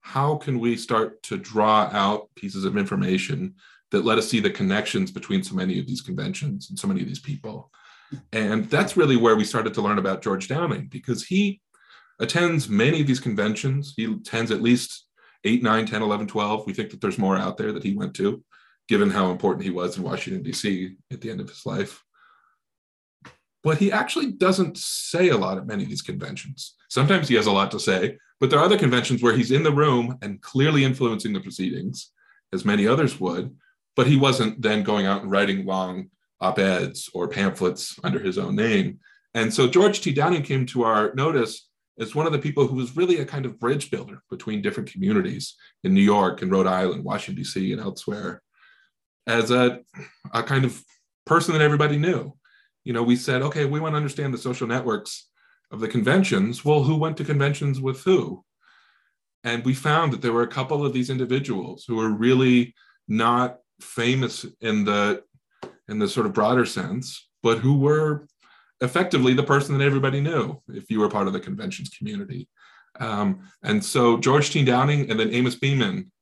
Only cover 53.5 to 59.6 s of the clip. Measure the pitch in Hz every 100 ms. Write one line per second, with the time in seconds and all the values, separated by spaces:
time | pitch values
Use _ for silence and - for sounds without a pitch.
53.5 | 147 139 147 160 151 147 139 143 123 127
54.5 | 123 117 123 113 104 - - _ _ _
55.5 | _ _ 104 110 123 110 180 185 104 101
56.5 | 123 143 151 135 156 160 151 143 147 139
57.5 | 143 143 135 135 135 190 190 - - _
58.5 | _ _ _ _ _ _ _ _ _ 117
59.5 | 117